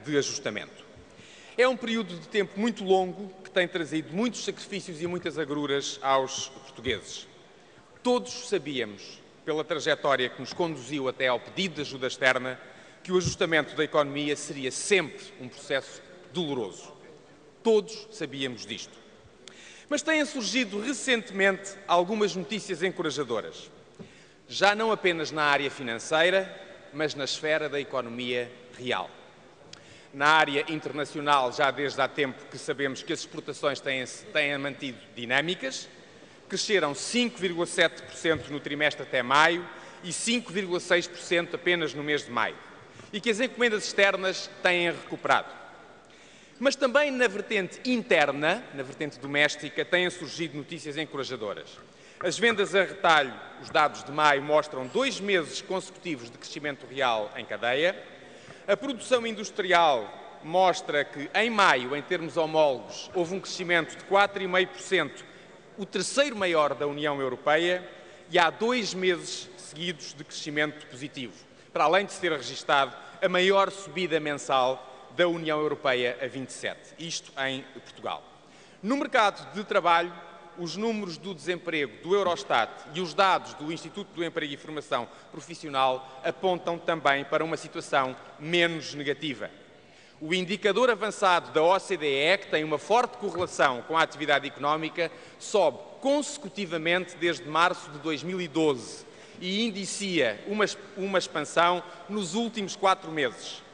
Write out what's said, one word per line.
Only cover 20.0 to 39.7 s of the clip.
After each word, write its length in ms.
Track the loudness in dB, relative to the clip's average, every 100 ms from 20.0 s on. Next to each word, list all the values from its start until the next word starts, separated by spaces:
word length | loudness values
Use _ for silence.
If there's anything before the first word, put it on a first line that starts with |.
têm 200 | 2 2
surgido 560 | 2 -2 -2 -2 -2 -2
recentemente 920 | -4 -2 0 0 0 2 2 2 -4 -8 2
algumas 480 | 4 4 2 0 0
notícias 480 | -4 -6 -4 -2
encorajadoras, 880 | -2 -2 -2 -2 -2 -2 -4 -10 -18 -20 -20 -20 -20 -20 -20 -20 -10
já 280 | 2 4 4
não 160 | 2
apenas 400 | 2 2 0 -2
na 140 | 0 4
área 260 | 4 2
financeira, 1160 | -4 -6 -6 0 4 4 4 0 -8 -18 -20 -12
mas 220 | -4 -4 -2
na 80 |
esfera 440 | -6 -4 0 0 0
da 120 | -4
economia 720 | -4 -4 -4 -6 -4 -4 -4 -10 -20 -8
real. 320 | -4 -2 -4 -12 -20 -20 -20 -20 -20 -20 -20 -20 -12
Na 140 | 2 6
área 360 | 6 4 0 -2
internacional, 840 | -4 -6 -6 -6 -4 2 4 2
já 200 | 2 0
desde 280 | 2 -2 0
há 80 | 0
tempo 380 | 0 -2 -4 -14
que 60 | -10
sabemos 420 | -6 -4 -4 -4
que 120 | -6
as 80 | -6
exportações 580 | -8 -10 -10 -4 -2 -2
têm-se, 460 | -2 -4 -4 -10 -4
têm 300 | 0 0 0
mantido 400 | -4 -6 -10 -10 -14 -10
dinâmicas, 720 | 0 2 2 -2 -6 -8 -12 -18 -20 -20 -20 -20 -8
cresceram 480 | -4 2 2 2 -2
cinco 420 | -2 0 0 0
vírgula 300 | -2 0 0
sete 340 | 4 4 2
por 140 | -16 -2
cento 360 | 0 0 -2
no 80 | -8
trimestre 440 | -6 0 0 0
até 180 | -2 0
maio 420 | 6 8 8 4 -4